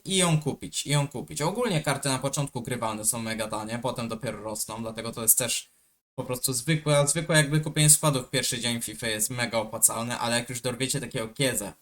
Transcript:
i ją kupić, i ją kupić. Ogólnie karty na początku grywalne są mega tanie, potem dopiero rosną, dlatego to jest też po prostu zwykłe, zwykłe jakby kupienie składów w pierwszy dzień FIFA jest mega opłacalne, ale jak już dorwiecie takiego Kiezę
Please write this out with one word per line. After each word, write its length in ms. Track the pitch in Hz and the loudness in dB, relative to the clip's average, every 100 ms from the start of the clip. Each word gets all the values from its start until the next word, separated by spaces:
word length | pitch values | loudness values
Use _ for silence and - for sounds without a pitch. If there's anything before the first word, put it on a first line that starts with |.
| 151 | 0
i 100 | 190 | 2
ją 260 | 175 156 | 4 4
kupić, 460 | 147 - - - 131 | 2 -4 -6 -6 0
i 20 | |
ją 180 | 143 139 | 2 2
kupić. 340 | 117 - - | -4 -8 -4
Ogólnie 400 | 160 214 240 156 | -2 0 0 0
karty 280 | 147 135 139 | 0 -2 0
na 100 | 127 | 0
początku 420 | 139 147 139 123 | -2 -2 -4 -6
grywalne 440 | 117 117 110 107 110 | -4 -2 -2 0 -2
są 140 | 117 | 0
mega 280 | 110 110 107 | -2 -2 -2
tanie, 320 | 107 110 117 | -4 -4 -4
potem 280 | 123 120 113 | -4 -4 -6
dopiero 360 | 110 113 104 | -4 -6 -6
rosną, 380 | 107 107 - 110 | -6 -6 -6 -6
dlatego 300 | 113 113 113 | -6 -6 -8
to 100 | 117 | 0
jest 160 | 113 - | 2 4
też 380 | 120 - - _ _ _ _ - | 2 -2 -6 _ _ _ _ -8
po 80 | |
prostu 300 | 123 123 139 | -4 -2 -2
zwykłe, 540 | 120 160 156 151 143 143 | -2 0 0 4 4 4
zwykłe 300 | 170 156 156 | 2 4 4
jakby 240 | 143 156 | 4 2
kupienie 280 | 151 156 151 | 2 4 6
składów 380 | - 156 131 123 | 6 4 2 0
w 20 | |
pierwszy 300 | 131 - 120 | -2 0 -2
dzień 220 | 120 117 | -2 -2
FIFA 260 | 107 110 113 | -6 -6 -4
jest 220 | 107 107 | -2 -2
mega 280 | 123 117 113 | -2 0 0
opłacalne, 600 | 107 113 - 110 120 120 | -2 2 2 4 -2 -2
ale 200 | 117 120 | 0 0
jak 100 | 123 | 0
już 120 | 123 | -4
dorwiecie 380 | 123 117 131 - | -4 -2 -2 -2
takiego 280 | 120 120 113 | -2 -4 -4
Kiezę 460 | - 131 117 98 - | 0 2 2 -4 -8